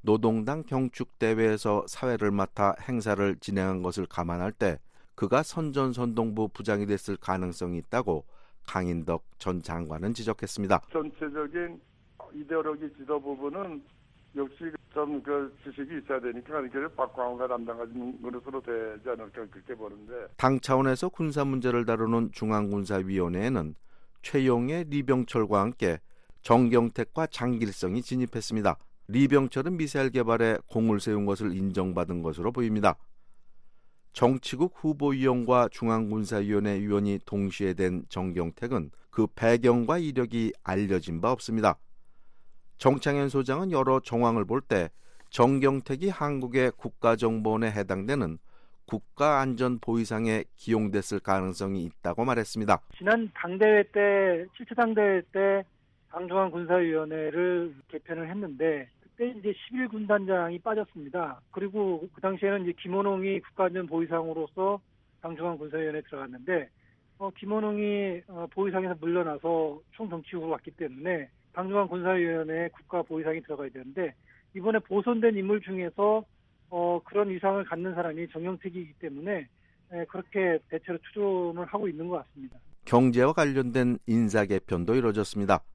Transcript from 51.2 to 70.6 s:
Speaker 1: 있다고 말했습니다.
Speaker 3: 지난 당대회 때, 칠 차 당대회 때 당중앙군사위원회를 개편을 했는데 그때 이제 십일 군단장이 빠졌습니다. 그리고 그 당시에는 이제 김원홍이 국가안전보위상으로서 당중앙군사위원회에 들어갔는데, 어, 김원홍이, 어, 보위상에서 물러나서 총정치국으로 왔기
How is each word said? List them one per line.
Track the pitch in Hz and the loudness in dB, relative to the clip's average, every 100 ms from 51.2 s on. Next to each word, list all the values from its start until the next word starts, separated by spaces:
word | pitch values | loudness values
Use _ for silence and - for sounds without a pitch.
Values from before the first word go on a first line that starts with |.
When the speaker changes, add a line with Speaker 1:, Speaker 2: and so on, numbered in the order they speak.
| - 95 92 87 98 95 | 2 2 2 -2 -4 -2
Speaker 1:
있다고 | 85 - 87 87 123 | -4 -4 -4 0 0
말했습니다. | 117 107 110 107 92 - - | 0 -2 -4 2 2 2 -4
Speaker 3:
지난 | 185 226 220 | 2 2 0
당대회 | - 175 190 214 214 | -6 -8 4 6 6
때, | 202 208 202 202 190 170 185 - | 4 2 4 4 4 2 -2 -14
칠 | 240 | -8
차 | 240 | 0
당대회 | 233 214 208 190 - | 2 4 4 2 0
때 | 190 196 196 190 _ _ _ _ | 0 2 2 -2 _ _ _ _
당중앙군사위원회를 | 165 180 190 190 165 170 180 170 156 156 156 156 156 180 180 170 139 _ | -10 -2 0 0 -2 2 4 4 2 -2 -4 -4 0 0 0 -2 -8 _
개편을 | 156 - 165 160 | -14 -8 -8 -6
했는데 | 196 190 135 160 147 127 _ | -6 -8 0 0 0 -6 _
그때 | _ - 240 226 | _ -6 -6 -4
이제 | 202 196 - | -6 -6 -8
십일 | 254 254 | -6 -4
군단장이 | 214 202 208 190 185 170 175 | -4 2 2 4 0 0 -4
빠졌습니다. | 226 214 202 170 143 175 160 135 _ | -4 -4 -4 -10 -8 -6 -6 -8 _
그리고 | 185 196 208 196 165 175 | -8 -6 -2 -2 -2 -6
그 | - | -4
당시에는 | 190 190 196 202 | -4 0 0 0
이제 | 175 170 | -2 -6
김원홍이 | 180 185 196 190 190 196 | -4 0 0 0 0 -2
국가안전보위상으로서 | - - 185 180 175 165 165 165 165 160 151 - 190 202 _ _ _ _ | -6 0 0 0 -4 -2 0 -2 -2 -4 -6 -2 0 -2 _ _ _ _
당중앙군사위원회에 | 165 156 175 160 151 156 156 151 | -12 -6 -6 -6 -6 -4 -4 -4
들어갔는데, | 143 143 135 127 175 180 131 _ _ _ _ _ | -8 -12 -12 -10 -2 -2 -2 _ _ _ _ _
어, | 196 | -10
김원홍이, | - 196 214 214 208 208 202 196 175 175 | -8 -4 -2 0 0 0 0 -2 -4 -10
어, | 175 170 | -10 -8
보위상에서 | - 202 185 185 170 | -2 -2 0 -2 -4
물러나서 | 160 175 165 147 165 165 156 147 _ | 0 0 0 -2 0 0 0 -4 _
총정치국으로 | - 220 170 147 180 165 | -12 -8 -8 -8 -8 -4
왔기 | 147 | -6